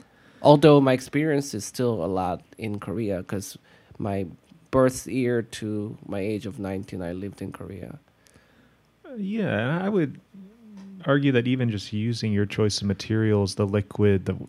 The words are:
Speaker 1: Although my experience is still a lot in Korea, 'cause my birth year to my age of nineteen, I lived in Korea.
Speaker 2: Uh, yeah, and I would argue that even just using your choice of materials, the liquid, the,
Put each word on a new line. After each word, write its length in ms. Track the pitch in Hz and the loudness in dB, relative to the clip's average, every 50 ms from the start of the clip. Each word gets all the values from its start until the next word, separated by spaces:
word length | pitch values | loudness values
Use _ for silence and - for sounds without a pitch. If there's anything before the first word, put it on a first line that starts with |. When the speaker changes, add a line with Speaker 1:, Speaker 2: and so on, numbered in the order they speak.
| - _ _ _ _ - - - | -20 _ _ _ _ -20 -6 4
Speaker 1:
Although 400 | - 147 147 147 156 156 147 143 | 6 6 8 10 10 8 8 8
my 120 | 135 131 | 8 4
experience 640 | 127 127 - - - 143 156 160 143 143 139 - - | 2 2 0 -2 -2 -2 0 0 0 0 -2 -4 -8
is 100 | 104 - | -10 -10
still 400 | - - - 127 120 113 92 82 | -8 -4 -2 -2 0 0 0 -2
a 20 | |
lot 360 | 92 92 95 90 90 87 73 - _ - - | -2 -2 -2 -2 -2 -4 -6 -10 _ -14 -10
in 220 | 113 107 104 101 | -8 -8 -6 -8
Korea, 420 | - 104 87 113 113 101 98 87 | -8 -8 -6 -4 -4 -4 -4 -6
'cause 340 | 87 - 110 95 95 - - - _ _ - _ _ - - - | -6 -6 -8 -8 -8 -10 -14 -20 _ _ -20 _ _ -18 -12 -8
my 280 | 113 104 98 98 95 78 - - _ _ - _ _ _ | -6 -4 -4 -4 -6 -8 -10 -18 _ _ -20 _ _ _
birth 340 | - 131 131 127 127 - - | 2 4 4 4 2 -2 -8
year 360 | - 107 131 123 120 120 117 | -6 -4 -2 0 0 0 -2
to 540 | 110 - - - 113 107 107 104 104 110 - - - | -2 -6 -10 -10 -8 -6 -6 -6 -6 -8 -10 -12 -12
my 120 | - 98 101 | -8 -6 -6
age 280 | 95 107 107 98 - | -4 -4 -4 -6 -6
of 120 | 98 95 - | -8 -10 -8
nineteen, 420 | 98 95 98 95 95 - - 92 | -6 -6 -6 -6 -8 -10 -10 -8
I 100 | 90 85 | -8 -8
lived 280 | 87 92 101 101 - - | -8 -8 -10 -10 -10 -10
in 100 | 98 98 | -12 -12
Korea. 460 | - - 95 95 98 92 - - - 151 _ _ _ _ _ _ _ _ _ _ _ _ _ _ _ _ _ _ _ _ - | -12 -12 -14 -14 -14 -14 -14 -14 -16 -18 _ _ _ _ _ _ _ _ _ _ _ _ _ _ _ _ _ _ _ _ -20
Speaker 2:
Uh, 80 | 330 262 220 | -14 -10 -8
yeah, 400 | 196 190 214 226 196 131 104 101 117 131 160 | -6 -4 -4 -2 -2 0 0 0 0 0 -2
and 60 | 175 190 | -2 -2
I 40 | 202 | 0
would 320 | 220 185 151 131 - - - _ - - - - 220 - - - - - - - - - - | 0 0 0 -2 -4 -10 -20 _ -20 -20 -20 -20 -20 -20 -20 -20 -20 -20 -20 -20 -18 -6 0
argue 280 | - 139 143 139 139 | 2 2 4 4 4
that 140 | 127 120 117 123 | 4 4 2 2
even 200 | 131 131 123 117 | 0 0 0 0
just 220 | 104 98 - - | -2 -2 -4 -4
using 400 | - 107 110 117 117 113 117 110 | -4 -2 -2 -2 -2 -2 -2 0
your 140 | 104 101 104 | 2 2 0
choice 340 | 101 - - 107 104 - - | 0 2 2 2 2 0 0
of 60 | 101 | -2
materials, 680 | 101 95 - - - 110 110 110 110 107 101 101 92 - | -2 -2 -2 -2 -2 0 2 4 4 4 4 2 2 0
the 100 | - 107 | 0 0
liquid, 580 | 98 101 104 101 - - - 104 104 98 92 90 | 2 2 0 -2 -2 0 2 4 4 4 4 2
the, 100 | 101 92 - - | -2 -4 -4 -8